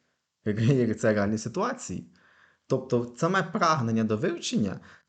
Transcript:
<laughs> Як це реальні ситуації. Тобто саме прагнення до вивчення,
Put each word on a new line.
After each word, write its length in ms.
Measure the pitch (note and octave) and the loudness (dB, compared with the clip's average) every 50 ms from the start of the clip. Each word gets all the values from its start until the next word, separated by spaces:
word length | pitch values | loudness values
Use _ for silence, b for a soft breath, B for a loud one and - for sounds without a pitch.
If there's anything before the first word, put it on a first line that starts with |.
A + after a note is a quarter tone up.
| _ _ _ _ | _ _ _ _
<laughs> 240 | _ _ _ _ - | _ _ _ _ -4
Як 540 | A2 G2+ G#2+ A2+ A#2+ C#3+ B2+ A#2+ A2 G#2 - | -4 -2 2 2 4 4 4 2 0 0 0
це 140 | - A2 G#2+ | 2 2 2
реальні 240 | G#2 G2+ G2+ A2 | 2 2 0 0
ситуації. 720 | G#2+ - A#2 A#2+ F3 G#3+ A#3+ A3+ - - - F2+ - - - b b b b b b b b b b b | -2 -4 -4 -4 -2 -2 -4 -4 -6 -10 -10 -10 -10 -12 -14 b b b b b b b b b b b
Тобто 460 | - C3+ B2+ - - B2 A#2+ A#2+ A#2+ - | -2 -2 -2 0 0 0 0 -2 -2 -6
саме 260 | - E3 E3+ F#3+ F#3+ - | -2 -2 0 0 0 0
прагнення 600 | - - G#3+ F3 E3 D#3 C#3+ A#2 A#2 A2+ A2+ A2+ | -2 -2 0 2 2 2 2 2 2 2 2 2
до 140 | G#2+ G#2+ | 2 0
вивчення, 640 | G#2+ D3+ G#3 F4 - - - B3 A3 A#2 F#3+ - - B B B B B | 0 0 -2 -2 -2 -4 -2 0 0 0 0 -4 -8 B B B B B